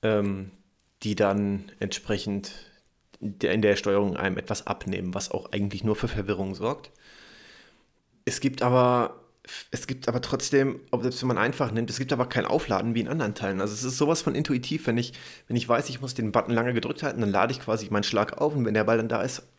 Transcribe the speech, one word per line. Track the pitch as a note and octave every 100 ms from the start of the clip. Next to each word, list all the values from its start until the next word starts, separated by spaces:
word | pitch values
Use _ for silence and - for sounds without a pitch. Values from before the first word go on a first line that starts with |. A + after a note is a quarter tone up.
Ähm, | A2 G#2+ G2+ G2 F#2+ - _ _ _ _
die | G#2+
dann | G2+ G2+ G2+ G2+ G2+ - -
entsprechend | G2 - - G#2 - G2+ G2+ - - _ _ _ _ -
der, | G#2+ G2 -
in | G#2
der | G#2 G2
Steuerung | G#2 G2+ G2+ F2+
einem | F#2+ F#2
etwas | - G#2 -
abnehmen, | G#2 - F#2+ F#2
was | F#2+ -
auch | - -
eigentlich | G2+ G2+ G2
nur | A2 G#2+
für | A#2+
Verwirrung | A2 G2 F#2 F#2+
sorgt. | F#2 A2 C#3+ - _ - - - - - - - _ _ _ _ _
Es | - -
gibt | C3+ C3
aber, | B2 B2+ B2 B2 A#2 - _ _ - - -
es | - -
gibt | - -
aber | A#2+
trotzdem, | - C3+ - C#3 C3+ - -
ob, | -
selbst | B2 B2
wenn | C3
man | G#2+
einfach | A2+ - B2
nimmt, | A2 A2+
es | -
gibt | C3
aber | C3 B2
kein | B2 -
Aufladen | D#3 - F#2+ A2+
wie | A#2
in | A2
anderen | D#3+ A2
Teilen. | - G2+ F#2+
Also | G2+
es | G#2
ist | B2+ C3
sowas | D3 D#3+
von | -
intuitiv, | - D3+ C3 A#2+ D3+ -
wenn | A#2
ich, | A#2+ - - - _
wenn | A#2+
ich | A#2+
weiß, | A#2+ -
ich | B2
muss | C3
den | - A2
Button | A2+ A2+
lange | A#2 A#2+
gedrückt | A2+ - -
halten, | D3 -
dann | G#2+
lade | G2 A#2
ich | C3
quasi | - A2 G#2+
meinen | G#2
Schlag | G#2 A2 G#2+ -
auf | D3
und | D3+
wenn | A2+
der | G#2+
Ball | G#2 A2+
dann | A2+
da | A2+
ist | B2+ - -